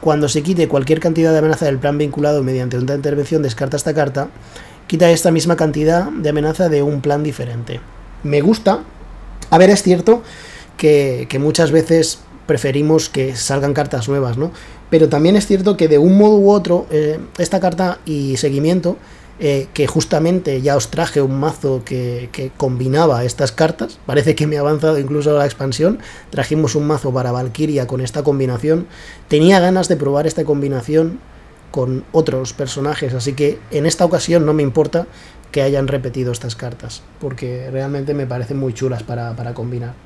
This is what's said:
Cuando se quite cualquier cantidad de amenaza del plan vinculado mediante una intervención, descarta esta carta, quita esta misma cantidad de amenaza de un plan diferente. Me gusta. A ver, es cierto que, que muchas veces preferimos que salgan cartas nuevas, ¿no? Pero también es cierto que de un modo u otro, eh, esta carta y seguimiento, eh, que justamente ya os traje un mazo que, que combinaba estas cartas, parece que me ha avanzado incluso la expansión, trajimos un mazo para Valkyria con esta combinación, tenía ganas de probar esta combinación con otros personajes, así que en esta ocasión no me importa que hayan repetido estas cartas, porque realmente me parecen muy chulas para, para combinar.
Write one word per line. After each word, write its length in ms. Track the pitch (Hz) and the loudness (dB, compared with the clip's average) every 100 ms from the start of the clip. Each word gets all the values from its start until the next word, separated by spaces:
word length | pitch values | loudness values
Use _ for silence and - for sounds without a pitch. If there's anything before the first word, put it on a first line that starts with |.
Cuando 280 | 165 151 147 | 2 2 2
se 140 | 151 | 0
quite 240 | 147 180 160 | -2 0 2
cualquier 320 | 143 135 156 | 0 0 0
cantidad 320 | 165 160 160 | 0 2 2
de 80 | 160 | 4
amenaza 260 | 156 156 156 | 2 0 0
del 140 | 135 | 0
plan 180 | 143 147 | -2 -2
vinculado 460 | 147 139 147 147 | -2 -2 0 0
mediante 340 | 131 131 127 123 | 0 -2 -2 -4
una 160 | 131 | -2
intervención, 480 | 139 143 143 143 160 | -2 -2 -2 0 0
descarta 360 | 143 110 135 139 | -2 -4 -4 -4
esta 180 | 165 156 | -2 -2
carta, 320 | 143 135 139 - - - - - - | -2 -2 -6 -10 -20 -20 -20 -20 -6
quita 240 | 165 170 | 2 4
esta 220 | - 185 | 6 4
misma 240 | 165 151 170 | 2 2 2
cantidad 560 | 160 147 151 170 208 | 0 2 2 2 0
de 180 | 302 151 | -2 -2
amenaza 400 | 151 151 160 180 | 0 -2 0 2
de 140 | 151 | 2
un 180 | 143 143 | 0 -2
plan 220 | 139 143 | -2 -2
diferente. 560 | 151 135 120 117 117 117 - - - - | -2 -6 -8 -8 -10 -12 -14 -20 -20 -10
Me 200 | 147 147 | -2 2
gusta. 420 | 147 220 - 220 - - - - - - - | 4 2 2 0 -4 -20 -20 -20 -18 -18 2
A 80 | 165 | 6
ver, 100 | 185 | 8
es 140 | 202 | 6
cierto 400 | - 180 175 233 - - - - - - | 4 2 4 2 2 -20 -20 -20 -20 0
que, 500 | 156 147 139 123 123 | 4 4 4 -2 -4
que 80 | 135 | -2
muchas 320 | 147 156 165 | 0 2 4
veces 500 | 156 160 165 160 - - - - | 4 4 2 2 -4 -14 -20 -4
preferimos 600 | 143 139 135 151 156 156 | -2 0 0 2 2 0
que 280 | - 135 127 | -4 -4 -4
salgan 380 | - 139 139 | -4 -2 0
cartas 360 | 143 139 139 113 | -2 -2 -4 -2
nuevas, 280 | 139 127 117 | -2 -2 -4
¿no? 140 | 160 - - - - | -6 -8 -20 -20 0
Pero 200 | 165 156 | 4 4
también 260 | 143 160 202 | 4 4 4
es 100 | 202 | 2
cierto 320 | 196 190 185 | 0 2 2
que 100 | 160 | 4
de 120 | 147 | 6
un 180 | 165 190 | 6 6
modo 200 | 208 214 | 6 6
u 120 | 196 | 6
otro, 380 | 208 170 175 165 | 4 2 -2 0
eh, 300 | 151 151 156 - - | 0 0 -2 -8 -4
esta 220 | 175 196 | -2 0
carta 400 | 180 165 185 180 - | 0 0 -4 -4 -6
y 320 | 151 139 131 | -6 -4 -2
seguimiento, 600 | 147 139 151 180 170 196 - - - - | -2 0 0 0 -2 -6 -10 -20 -20 -4
eh, 280 | 151 139 135 | -2 0 -4
que 120 | - 143 | -2 0
justamente 760 | 165 - 160 160 180 175 135 | 0 0 0 2 0 -2 -2
ya 140 | 135 139 | 0 0
os 140 | - | -2
traje 320 | 151 170 151 | -4 -2 0
un 180 | 135 135 | 0 0
mazo 440 | 147 - 143 131 | -2 -2 -4 -4
que, 460 | 120 131 123 120 123 | -4 -6 -6 -8 -10
que 200 | - 131 - | -10 -10 -4
combinaba 680 | 135 127 131 139 170 120 123 | -4 -2 -2 2 2 2 -2
estas 260 | - 135 | -2 -4
cartas, 480 | - 160 175 - - - | 0 -2 0 -10 -10 -4
parece 280 | 135 151 156 | 0 0 0
que 120 | 151 | 0
me 100 | 151 | 0
ha 40 | |
avanzado 360 | 143 151 156 156 | 0 0 2 0
incluso 400 | 139 147 147 147 | 0 -2 0 2
la 80 | 143 | 0
expansión, 540 | - 135 123 160 233 - - - | -2 -6 0 0 0 -8 -20 -10
trajimos 460 | 147 131 156 151 151 | -6 -2 0 0 0
un 120 | 147 | 0
mazo 260 | 151 143 | -2 -2
para 180 | 127 123 | -2 -2
Valkyria 540 | 123 127 117 156 143 123 | -4 -6 -4 -2 -2 -2
con 160 | 131 | -4
esta 220 | 127 151 | -6 -4
combinación, 640 | 147 139 131 123 147 160 175 - - - - | -2 0 0 -2 0 0 -2 -14 -20 -20 0
tenía 320 | 151 160 196 | 4 6 6
ganas 280 | 180 185 180 | 4 2 0
de 100 | 160 | 0
probar 280 | 139 143 156 | 0 0 0
esta 200 | 156 156 | -2 -2
combinación 760 | 143 139 135 113 151 165 202 - - - - - | 0 0 -4 0 0 0 -4 -16 -20 -20 -20 -10
con 340 | - 127 131 - | -4 -2 -4 -2
otros 420 | 160 156 131 127 | 0 2 0 -6
personajes, 600 | - 135 143 139 151 135 | -6 -8 -4 -4 -4 -4
así 200 | 127 120 | -4 -4
que 260 | 135 147 147 - | 0 0 0 -4
en 140 | 151 151 | -2 0
esta 200 | 165 175 | 2 2
ocasión 400 | 165 - 170 151 | 2 2 2 4
no 80 | |
me 100 | 156 | 2
importa 440 | 143 131 147 165 - - - - - | 2 2 0 0 -4 -12 -20 -20 -8
que 120 | - | -2
hayan 240 | 135 139 135 | 0 0 0
repetido 440 | 135 131 123 123 | -2 -4 -6 -4
estas 240 | 117 120 110 | -6 -8 -10
cartas, 460 | 123 113 117 - - - | -12 -12 -16 -18 -20 -12
porque 500 | 147 127 127 123 131 | -10 -8 -8 -8 -8
realmente 420 | 135 135 143 139 | -6 -4 -6 -4
me 140 | 147 131 | -4 -4
parecen 300 | 123 117 139 | -6 -6 -4
muy 160 | 135 | -4
chulas 300 | 113 131 120 | -2 -4 -4
para, 320 | 110 120 117 113 | -8 -8 -8 -8
para 180 | 120 | -10
combinar. 400 | 120 117 123 120 123 | -8 -8 -8 -10 -12